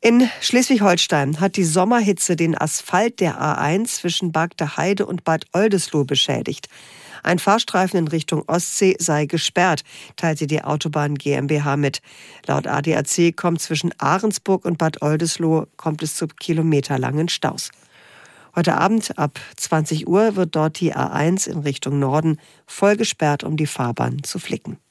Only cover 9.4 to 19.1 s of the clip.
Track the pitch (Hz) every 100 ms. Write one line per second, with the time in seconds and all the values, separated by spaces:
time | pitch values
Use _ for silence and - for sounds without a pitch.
9.4 | - - 180 156 - - - - 170 151
10.4 | 147 151 - 147 170 147 147 147 143 135
11.4 | 135 147 147 139 143 - _ - - -
12.4 | - 139 - - 143 156 151 - 170 170
13.4 | 175 170 - 160 170 - 139 180 220 -
14.4 | - 190 - 170 160 - 147 151 165 -
15.4 | 165 160 156 _ - 151 156 - 156 -
16.4 | - 165 160 147 135 139 127 143 170 -
17.4 | - - - _ _ - - - - -
18.4 | - - 175 - - 226 -